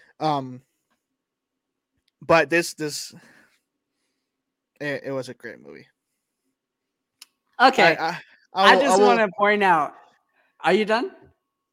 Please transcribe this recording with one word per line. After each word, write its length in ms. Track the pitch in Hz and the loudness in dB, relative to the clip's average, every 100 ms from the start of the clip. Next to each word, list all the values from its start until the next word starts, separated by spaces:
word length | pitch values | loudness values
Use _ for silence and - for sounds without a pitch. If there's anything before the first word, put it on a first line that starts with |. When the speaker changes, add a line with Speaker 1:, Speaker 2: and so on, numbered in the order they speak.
| _ - | _ -6
Speaker 1:
Um, 420 | 156 143 131 123 _ _ _ _ _ _ _ _ _ _ _ _ _ _ _ _ | -4 -4 -6 -16 _ _ _ _ _ _ _ _ _ _ _ _ _ _ _ _
but 280 | 143 165 143 | 0 2 2
this, 240 | 165 165 | -2 -2
this, 400 | - 151 139 - - - _ _ _ _ _ _ _ _ _ _ _ _ _ _ - | -8 -10 -10 -14 -20 -20 _ _ _ _ _ _ _ _ _ _ _ _ _ _ -14
it, 220 | 147 139 131 | -10 -10 -10
it 60 | |
was 180 | 135 123 | -10 -12
a 40 | |
great 260 | 123 117 65 | -16 -20 -20
movie. 280 | 71 76 - _ _ _ _ _ _ _ _ _ _ _ _ _ - _ _ - | -20 -20 -20 _ _ _ _ _ _ _ _ _ _ _ _ _ -20 _ _ 2
Speaker 2:
Okay. 360 | 254 247 180 156 | 2 4 2 0
Speaker 1:
I, 120 | 160 | -4
I, 80 | 175 - _ _ | -10 -16 _ _
I 200 | - 202 | 0 4
Speaker 2:
I 20 | 247 | 4
Speaker 1:
will, 60 | |
Speaker 2:
just 120 | 277 | 4
Speaker 1:
I 40 | 190 | 4
will 100 | 208 | 4
Speaker 2:
wanna 200 | 233 190 175 | 2 0 0
point 260 | 202 208 | 0 2
out. 320 | 196 165 139 - _ _ _ _ _ _ | 2 2 -2 -10 _ _ _ _ _ _
Are 120 | 156 | 0
you 120 | 196 202 | 0 0
done? 260 | 226 - - - _ _ _ _ | -4 -6 -12 -20 _ _ _ _